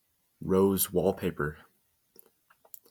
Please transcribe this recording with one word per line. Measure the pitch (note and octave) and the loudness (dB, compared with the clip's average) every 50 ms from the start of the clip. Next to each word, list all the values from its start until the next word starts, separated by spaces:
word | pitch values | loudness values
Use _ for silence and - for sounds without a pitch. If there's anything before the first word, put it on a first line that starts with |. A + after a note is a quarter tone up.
| _ _ _ _ _ _ _ - | _ _ _ _ _ _ _ -10
rose | - - F#2 F#2+ G2 G2 G2 F#2 - - - | -4 0 2 4 4 4 2 0 -2 -2 -2
wallpaper. | F2 D#2+ G2 F#2+ - - F2+ D#2+ - D2 D2+ D#2 - - _ _ _ _ _ _ _ _ _ _ - - _ _ _ _ _ _ _ _ _ - - - _ | 0 0 0 0 -2 -4 -6 -4 -4 -6 -6 -8 -10 -18 _ _ _ _ _ _ _ _ _ _ -20 -20 _ _ _ _ _ _ _ _ _ -20 -20 -20 _